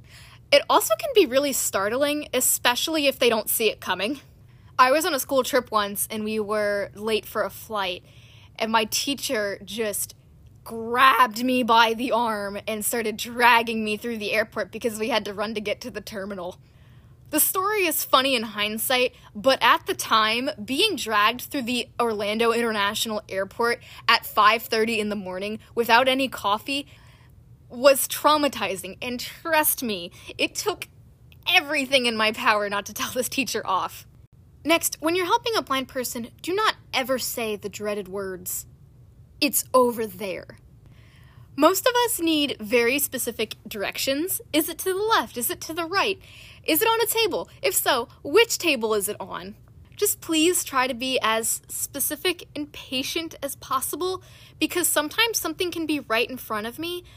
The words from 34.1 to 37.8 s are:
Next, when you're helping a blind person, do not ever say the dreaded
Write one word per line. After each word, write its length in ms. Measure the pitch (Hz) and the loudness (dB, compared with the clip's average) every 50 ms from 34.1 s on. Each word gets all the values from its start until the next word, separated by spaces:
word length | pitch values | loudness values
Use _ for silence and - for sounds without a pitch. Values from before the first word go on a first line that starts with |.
| - - - _ - - - - - - - | -20 -20 -20 _ -20 -20 -20 -20 -20 -8 0
Next, 320 | 285 330 320 - - - - | 2 2 2 2 -2 -6 -2
when 160 | 294 320 339 | -2 0 0
you're 120 | 381 359 | 0 0
helping 280 | 339 466 466 - 480 440 | 2 0 0 0 0 -2
a 60 | 370 | -2
blind 260 | 269 - 277 262 254 | -2 0 -4 -4 -4
person, 420 | - - 262 240 - - 240 226 - - - | -4 -8 -8 -6 -6 -8 -8 -10 -12 -14 -10
do 120 | - 302 370 | -6 -4 -2
not 240 | 415 440 403 - - - - - | 0 0 0 0 -2 -8 -6 -4
ever 240 | 254 262 240 269 240 | -4 -2 -2 -2 -2
say 360 | - - - 247 226 214 208 | -2 -6 -6 -6 -4 -6 -6
the 140 | 190 214 202 | -6 -8 -10
dreaded 380 | - - | -10 -6